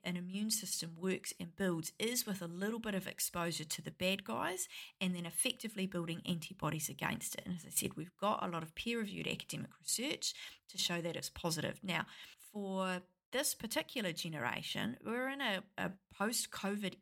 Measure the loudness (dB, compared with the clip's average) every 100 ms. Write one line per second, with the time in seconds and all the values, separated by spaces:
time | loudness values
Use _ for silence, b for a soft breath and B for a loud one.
0 | -2 0 0 0 2 2 2 -2 -4 0
1 | 2 2 -2 -6 -6 2 2 4 0 0
2 | 2 2 2 0 -2 -2 0 0 0 0
3 | 0 -2 0 2 0 0 -2 -4 -4 0
4 | 2 2 0 0 0 0 -2 B B B
5 | 2 2 -2 0 2 0 -4 0 0 2
6 | 0 -2 0 0 0 -2 0 2 -2 0
7 | 0 0 -4 -4 -4 -4 -2 0 0 -2
8 | -8 0 2 2 0 -2 -4 -4 -2 0
9 | -2 -2 -2 -2 -2 -6 -6 -8 -2 0
10 | 0 0 -2 -4 B B -10 0 2 2
11 | 0 -2 -4 -2 0 2 0 -2 0 0
12 | 0 B B B -10 -6 -2 2 2 0
13 | -4 _ -4 0 2 0 0 0 0 0
14 | 0 0 -2 0 0 0 -2 0 0 -2
15 | -2 0 0 0 2 2 -2 -2 -2 -2
16 | -8 0 2 2 0 0 0 2 0 -2